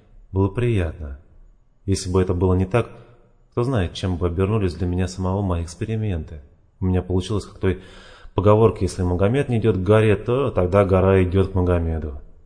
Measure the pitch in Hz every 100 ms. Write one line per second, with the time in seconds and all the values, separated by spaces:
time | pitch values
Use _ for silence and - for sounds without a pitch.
0 | _ - - 95 98 - 120 107 82 78
1 | 73 69 - - - _ _ _ - 95
2 | 92 92 92 90 92 92 95 - - -
3 | - _ _ _ _ - 123 127 87 -
4 | 95 87 87 82 95 110 95 82 90 90
5 | 92 - 92 95 98 87 82 - 107 110
6 | 107 87 76 78 - _ _ - 92 92
7 | - 92 92 104 - - 95 90 - -
8 | - - - - 95 107 113 - 90 -
9 | 90 90 98 131 139 117 98 95 92 113
10 | 110 98 - 123 135 - 90 98 95 95
11 | 95 95 92 95 90 92 90 87 82 80
12 | 78 71 - -